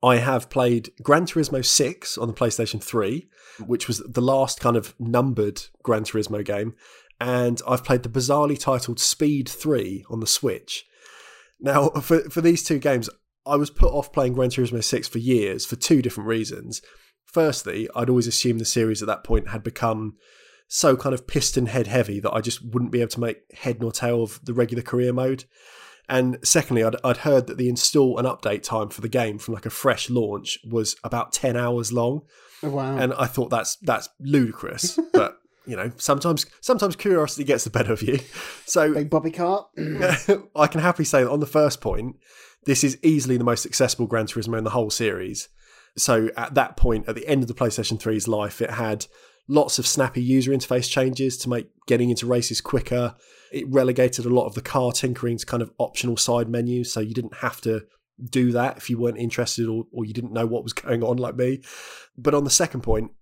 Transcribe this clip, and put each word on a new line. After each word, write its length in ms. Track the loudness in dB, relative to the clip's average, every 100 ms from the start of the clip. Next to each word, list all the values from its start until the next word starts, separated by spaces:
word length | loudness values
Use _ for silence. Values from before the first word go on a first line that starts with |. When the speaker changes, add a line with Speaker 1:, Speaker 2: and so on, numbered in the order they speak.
Speaker 1:
I 120 | 6 4
have 320 | 4 -2 -2
played 400 | 0 2 2 -2 _
Gran 220 | 2 4 4
Turismo 380 | -2 -2 0
six 540 | 0 2 0 -4 -10 -6
on 100 | -6
the 60 |
PlayStation 500 | 0 -2 0 -4 -4
three, 460 | -4 -2 -2 -4 -8 _ -20 -18 -4
which 220 | -2 -2
was 120 | -4
the 220 | -4 0
last 380 | 2 4 2 0
kind 160 | 2 2
of 200 | 0 -10
numbered 640 | -2 0 0 0 -2 -2 -14 _
Gran 200 | -2 0
Turismo 400 | 0 -4 -2 -4
game, 300 | -4 -4 -4 -8 -20 -20 _ _
and 420 | -2 0 0 -2 -2
I've 160 | -2
played 180 | 2 0
the 80 | 0
bizarrely 500 | -4 0 2 2 0
titled 400 | 0 -2 -2 -2
Speed 480 | -2 2 0 0 -2
three 560 | -6 0 0 0 -8 -8
on 100 | -6
the 60 | -2
Switch. 560 | 0 0 -4 -8 -12 -12 _ -20 -20 -20 -20 _ _
Now, 300 | 0 4 4
<laughs> 120 | 0
for, 200 | 2 2 2
for 100 | 2
these 220 | 4 4
two 160 | 2 0
games, 320 | 2 0 -2 -12 _ _ 0
I 100 | 0
was 120 | 0
put 240 | 6 6
off 180 | 6 -2
playing 220 | 0 0
Gran 160 | 2 0
Turismo 340 | 2 -2 0
six 240 | -2 -2 -2
for 120 | -4
years 440 | 2 2 2 -2 -6
for 80 | -6
two 260 | 4 4
different 260 | 4 -4 -2
reasons. 540 | -2 -2 -8 -12 -14 -14 -20 _ _ _
Firstly, 600 | 2 2 2 -4 -6 -6 -2
I'd 140 | 2
always 160 | 4 4
assumed 340 | 0 0 0
the 60 | 0
series 380 | 2 2 0
at 40 | -2
that 160 | -6
point 260 | 2 2 2
had 120 | -6
become 540 | -8 -4 -2 -2 -6 -10 _ _ _ _ _
so 280 | 0 4 4
kind 160 | 2
of 140 | -4 -2
piston 400 | -2 0 0 0
head 180 | 0 0
heavy 320 | 0 0 -2
that 100 | -2
I 100 | -2
just 220 | -2 -6 -4
wouldn't 260 | -2 0
be 100 | 0
able 80 | -2
to 80 | -2
make 180 | -4 -6 _
head 280 | -10 -6 -4
nor 100 | -4
tail 320 | -2 0 0
of 160 | -2 -6
the 100 | -6
regular 280 | 0 0 0
career 320 | -2 0 2
mode. 300 | 2 0 -2 -8 _ -20 -20 -20 -20 _
And 300 | 0 2 0
secondly, 400 | 2 2 2 2
I'd, 120 | 2 0
I'd 140 | -2 -2
heard 300 | 4 4 4
that 100 | -2
the 120 | -2
install 480 | 0 2 4 4 4
and 100 | -2
update 360 | -2 -2 -4
time 260 | -2 -4 -4
for 120 | -6
the 60 | -4
game 280 | 0 -2 -4
from, 160 | -8
like, 120 | -8 -8
a 40 |
fresh 400 | -2 0 0 0
launch 480 | 0 0 -2 -6 -10 -4
was 280 | -2 -2 -4
about 280 | -4 -4 -2
ten 240 | -2 0 0
hours 380 | 0 -2 -2
long. 280 | 0 0 -2 -8 _ -20 -10
Speaker 2:
Oh, 60 | -6
wow. 260 | -4 -4 0
Speaker 1:
And 160 | 0
I 140 | 0 -2
thought, 220 | -2 -2
"That's, 260 | 0 -2 -6
that's 320 | -2 -2 -4 _
ludicrous." 760 | 0 2 2 -2 -10 -6 -4 -2 2
Speaker 2:
<laughs> 80 |
Speaker 1:
But, 240 | 2 2 -4 _ _ -12
you 100 | -6
know, 160 | -6 -6
sometimes, 480 | 0 2 2 0 -2 _
sometimes 360 | -2 0 0 -2
curiosity 480 | 2 2 2 -2
gets 200 | 0 0
the 60 | 0
better 240 | -2 0
of 80 | 0
you. 180 | 0 -2 -4 -14 -14 -16 -2
So 280 | 2 2
Speaker 2:
Big 160 | 2 2
Bobby 220 | 0 0
Cart. 360 | -4 -2 -2 -4
Speaker 1:
<laughs> 40 | -8 -6 0 0 0 2 2 2 2
I 120 | 2
can 140 | 4
happily 240 | 0 0 2
say 180 | 4
that 60 | 4
on 80 | 0
the 60 | 0
first 360 | 4 2 2
point, 360 | -2 -2 -4 -10 _ -20 -20 _ 0
this 180 | 2
is 140 | 2 4
easily 340 | 4 4 2 2
the 60 |
most 220 | 2 0 -2
accessible 420 | 0 0 2 0
Gran 180 | 0 -2
Turismo 320 | -4 -4 -4
in 60 |
the 80 | -2
whole 180 | 0 0
series. 600 | 0 0 0 -6 -8 -12 _ _ _ _ -4
So 320 | 2 4 4 -2
at 200 | -2 0
that 220 | 0 4
point, 300 | 4 4 -2
at 80 | -8
the 120 | -2
end 140 | 0
of 40 | 0
the 60 |
PlayStation 460 | -2 -2 -2 -4 -4
three's 280 | -2 -2 0
life, 340 | -2 -2 -4
it 100 | -6
had 340 | -2 -4 -4 -8 _ _ _ 0
lots 300 | 2 4 0
of 80 | -2
snappy 360 | 0 0 0
user 300 | 2 4 4
interface 380 | 0 0 -2 0
changes 480 | 0 0 0 -2 -2
to 120 | -4
make 180 | -4 -4 _ 0
getting 220 | 2 4
into 160 | 0 0
races 360 | 0 0 -4
quicker. 540 | -2 -4 0 -2 -2 -6 _ _ _
It 140 | -10 0
relegated 580 | 2 2 4 2 2 2
a 40 |
lot 160 | 2 2
of 80 | -4
the 60 |
car 320 | -4 0 0
tinkering 440 | 0 -2 -2 -4 -4
to 80 | -4
kind 160 | -4
of 100 | -4 _
optional 380 | -4 -2 -4 -2
side 320 | 0 0 0
menus, 440 | -2 -2 -2 -4
so 80 | -4
you 120 | -4
didn't 220 | -4 -8 -6
have 220 | -6 -4
to 200 | -4 -4 -6 _ _ _ -4
do 220 | 2 2
that 240 | 2 -2 -4
if 120 | -6
you 80 | -2
weren't 200 | -2 -2
interested 500 | -4 -2 -4 -2 -2
or, 180 | -4 -6
or 140 | -8 -8
you 80 |
didn't 180 | -6 -6
know 140 | -4 -2
what 180 | -2
was 100 | -6
<laughs> 0 |
going 300 | -10 -4 -2
on 140 | 0 -2
like 180 | -2 -2
me. 260 | -2 -2 -8 -20 -18 -20 -20 -4
But 160 | 0
on 120 | 2 2
the 40 |
second 320 | 0 0 -2
point 300 | 0 0 0 -8